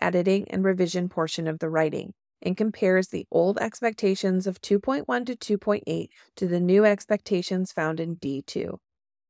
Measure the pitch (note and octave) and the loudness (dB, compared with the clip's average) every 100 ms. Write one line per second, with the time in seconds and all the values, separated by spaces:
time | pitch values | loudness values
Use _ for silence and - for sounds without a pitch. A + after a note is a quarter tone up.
0 | F3+ F3+ F3+ G3 - F#3 F#3+ F#3 F3 F#3 | 0 2 2 2 0 0 2 2 0 -2
1 | F3+ - D#3+ - D#3+ D#3+ D#3+ D#3+ D#3 - | -4 -2 -4 -2 -4 -4 -2 0 0 -2
2 | - - _ _ - F#3 A3 - F#3+ F#3 | -10 -14 _ _ -4 -2 -2 0 2 2
3 | F#3 F3 - E3 F3+ G#3+ A3+ - A#3 A3 | 0 -6 -2 2 2 2 -4 -2 -4 0
4 | G3+ G3 G3 F#3 G3 F3+ - G3+ - - | 0 0 0 0 -2 -4 0 0 2 -2
5 | - B3 B3 A#3+ - G3+ - G#3 - E3 | -2 -4 -4 -6 -2 -2 0 0 -2 -6
6 | E3 _ _ - F#3 F3 F3+ G3 G#3+ G3+ | -6 _ _ -4 0 2 4 6 6 4
7 | - G#3 - F#3 - F#3 F#3 - D#3+ D#3+ | 0 -4 0 -2 -2 -4 -4 -4 -4 -2
8 | E3 E3 C#3 C#3 - - - - _ _ | -6 -6 -6 -8 -6 -6 -6 -10 _ _
9 | _ _ | _ _